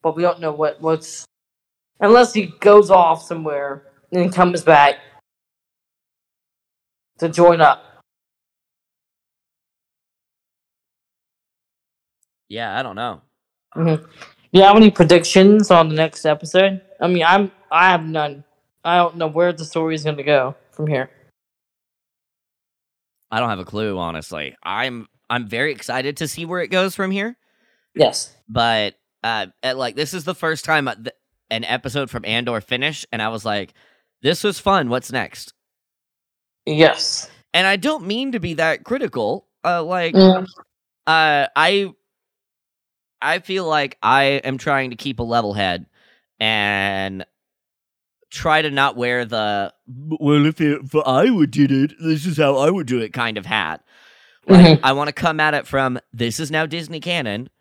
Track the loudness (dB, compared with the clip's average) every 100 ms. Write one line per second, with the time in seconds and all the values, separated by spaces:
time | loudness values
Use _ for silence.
0 | -4 -2 -2 -2 -6 -4 -4 -2 -4 -4
1 | -6 -18 -20 _ _ _ _ _ _ _
2 | 4 6 6 0 -6 0 8 8 8 6
3 | 6 0 -4 -10 -6 -6 -8 -12 _ _
4 | _ -2 -2 2 2 2 4 6 6 2
5 | -12 _ _ _ _ _ _ _ _ _
6 | _ _ _ _ _ _ _ _ _ _
7 | _ _ -6 4 6 8 4 4 -6 _
8 | _ _ _ _ _ _ _ _ _ _
9 | _ _ _ _ _ _ _ _ _ _
10 | _ _ _ _ _ _ _ _ _ _
11 | _ _ _ _ _ _ _ _ _ _
12 | _ _ _ _ _ -10 -8 -6 -8 -8
13 | -10 -10 _ _ _ _ _ -4 -2 -2
14 | -6 _ -20 _ _ 6 8 10 8 6
15 | 6 6 4 6 6 6 6 4 4 0
16 | -2 -2 -4 -4 0 2 2 0 _ -6
17 | -2 0 2 2 2 _ _ 2 4 2
18 | -2 -4 -6 -8 -20 _ _ _ -2 0
19 | 0 -2 -6 -2 -2 -2 -8 -6 -4 -4
20 | -6 -6 0 0 0 -8 _ -10 -6 -4
21 | -6 _ _ _ _ _ _ _ _ _
22 | _ _ _ _ _ _ _ _ _ _
23 | _ _ _ -4 -4 -4 -8 -6 -6 -4
24 | -6 -8 -12 -12 -12 -12 -10 -8 -8 -10
25 | -20 _ _ -8 -6 -6 -6 -8 -8 -8
26 | -8 -8 -10 -10 -10 -8 -4 -2 -4 -4
27 | -6 -4 -6 -10 _ _ _ _ _ -2
28 | 0 0 -12 _ _ -2 0 0 -4 -8
29 | _ _ -8 -6 -8 _ -8 -6 -8 -6
30 | -8 -8 -10 -8 -6 -6 -2 -2 -2 -8
31 | -14 -18 _ _ _ -8 -6 -6 -6 -8
32 | -8 -8 -4 -4 -4 -6 -6 -6 -6 -8
33 | -12 -6 -6 -6 -6 -6 -8 _ _ _
34 | _ _ -4 -2 -4 -4 0 0 0 -6
35 | -6 -8 -8 -12 -20 _ _ _ _ _
36 | _ _ _ _ _ _ -8 2 2 2
37 | -6 -8 -12 _ _ -2 0 0 -4 -6
38 | -6 -6 -6 -6 -8 -4 -4 -4 -6 -8
39 | -6 -6 -6 -6 _ _ -6 -4 -4 -6
40 | -2 4 6 4 -4 -16 -20 _ _ _
41 | -2 2 2 0 -2 0 0 0 -4 -10
42 | _ _ _ _ _ _ _ _ _ _
43 | _ _ -4 -4 -4 -6 -2 -2 -2 -4
44 | 0 2 2 0 -4 -8 -4 -4 -4 -8
45 | -10 -8 -2 -2 -2 -2 -4 -4 -10 _
46 | _ _ _ _ -2 0 -2 -2 -2 -4
47 | -6 -10 -16 _ _ _ _ _ _ _
48 | _ _ _ -8 0 0 0 0 -2 0
49 | -4 -4 -4 -4 -4 -4 -6 _ _ -18
50 | -12 -4 2 2 2 0 -2 -2 -4 -4
51 | 0 2 2 2 0 2 2 2 0 -2
52 | -4 -4 -4 -2 0 2 0 -2 -4 -4
53 | -4 -6 -6 -6 -4 -4 -4 -8 _ _
54 | _ _ _ _ 6 8 10 8 2 0
55 | -4 -4 -4 0 0 -2 -4 -4 -2 -4
56 | _ -6 -6 -4 -6 -4 -4 -8 -10 -12
57 | -6 -6 -4 -8 -10 _